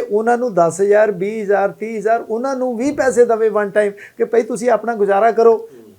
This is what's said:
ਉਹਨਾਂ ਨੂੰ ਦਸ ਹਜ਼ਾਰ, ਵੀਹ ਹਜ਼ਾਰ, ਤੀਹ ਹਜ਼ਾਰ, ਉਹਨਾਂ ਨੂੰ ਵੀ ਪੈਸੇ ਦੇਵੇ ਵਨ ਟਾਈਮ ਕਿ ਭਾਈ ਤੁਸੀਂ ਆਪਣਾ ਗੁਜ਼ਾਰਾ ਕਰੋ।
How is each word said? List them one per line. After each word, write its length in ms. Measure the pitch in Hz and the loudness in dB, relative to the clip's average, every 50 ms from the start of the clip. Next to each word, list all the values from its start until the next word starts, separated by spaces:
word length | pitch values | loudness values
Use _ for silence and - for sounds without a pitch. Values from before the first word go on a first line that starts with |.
| - - | 4 4
ਉਹਨਾਂ 260 | 202 208 220 233 240 | -2 -2 0 0 0
ਨੂੰ 160 | 233 247 247 190 | 0 -2 -2 2
ਦਸ 280 | 175 170 165 165 180 | 2 2 2 2 0
ਹਜ਼ਾਰ, 300 | 196 202 202 214 220 214 | 2 2 4 4 4 2
ਵੀਹ 320 | 202 170 190 202 220 226 208 | 0 -4 -4 -4 -4 -6 -2
ਹਜ਼ਾਰ, 280 | 190 202 190 196 202 | 0 0 0 0 -2
ਤੀਹ 280 | - - 214 220 226 214 | -4 -6 -10 -8 -8 -4
ਹਜ਼ਾਰ, 260 | 190 214 226 233 - - | -2 0 -2 -2 -2 -6
ਉਹਨਾਂ 260 | 214 233 247 269 269 | -6 -4 -4 -4 -4
ਨੂੰ 220 | 254 254 254 240 | -4 -4 -4 -4
ਵੀ 140 | 214 254 294 | -2 -4 -4
ਪੈਸੇ 340 | 294 294 294 262 202 233 240 | -2 0 0 0 4 4 4
ਦੇਵੇ 240 | 226 233 214 226 220 | 4 4 0 0 0
ਵਨ 200 | 202 208 208 202 | 0 0 -2 0
ਟਾਈਮ 220 | 202 208 208 202 202 - - - _ | 0 0 0 0 -4 -8 -18 -20 _
ਕਿ 80 | - 226 | -6 -4
ਭਾਈ 180 | 226 - 226 - | 0 0 0 0
ਤੁਸੀਂ 260 | - 254 185 233 247 | 0 -6 -4 0 0
ਆਪਣਾ 260 | 226 214 220 226 233 | 0 0 0 -4 -2
ਗੁਜ਼ਾਰਾ 360 | 208 202 196 196 196 214 233 | -2 0 0 2 2 2 2
ਕਰੋ। 380 | 202 220 226 226 226 214 - - - 233 220 - - | 2 4 4 4 4 2 -2 -12 -20 -20 -20 -20 -20